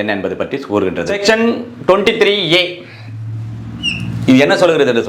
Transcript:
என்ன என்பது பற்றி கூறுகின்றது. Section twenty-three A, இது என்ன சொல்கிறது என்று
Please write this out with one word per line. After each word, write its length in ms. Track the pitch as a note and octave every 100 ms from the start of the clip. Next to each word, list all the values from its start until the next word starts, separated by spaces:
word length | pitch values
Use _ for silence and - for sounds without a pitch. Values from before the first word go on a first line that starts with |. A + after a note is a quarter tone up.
என்ன 120 | G#2 G2
என்பது 180 | F#2 F#2
பற்றி 160 | F2+ -
கூறுகின்றது. 520 | - G#2 F#2 E2 A#2+
Section 280 | G3+ G3+ A3 A#3 - - - -
twenty-three 520 | G3 G#3 - G3 G#3 E3+ F3
A, 20 | F3 - - - - - - - - - - - - - - - -
இது 80 | C3
என்ன 120 | D3 F#3+
சொல்கிறது 280 | F3 D#3+ C3
என்று 100 | A#2